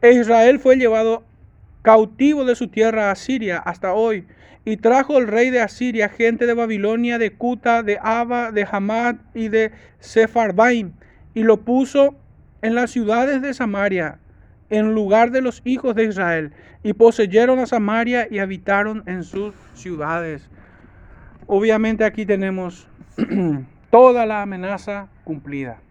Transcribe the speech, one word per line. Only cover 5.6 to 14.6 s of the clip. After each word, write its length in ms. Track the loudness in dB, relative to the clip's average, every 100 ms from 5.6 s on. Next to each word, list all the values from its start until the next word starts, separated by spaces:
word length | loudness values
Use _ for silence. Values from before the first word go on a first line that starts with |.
Asiria 480 | -2 -4 -6 -2 -4
gente 380 | 0 -2 0 -2
de 80 |
Babilonia, 640 | -2 -2 -2 -2 -2 -2 -2
de 140 | -4
Cuta, 500 | -4 -6 -4 0 0
de 160 | 0 -4
Aba, 520 | -2 -2 -2 -4 -4
de 120 | -4 -4
Hamat 460 | -4 -4 -2 -2 -4 -10
y 140 | -8 -4
de 240 | -2 -2 -6 -20 _
Sefarbaim, 920 | -4 2 2 2 -2 2 2 2 -4 -12 _ _ -12
y 80 | -2
lo 200 | 2 2
puso 520 | 2 0 0 2 2 0 _ _ _ _
en 160 | -4 -2
las 160 | -2
ciudades 500 | -4 -2 0 0 -2
de 120 | -4
Samaria, 680 | -6 -6 -2 -2 -2 -4 -8 _ _ -20 _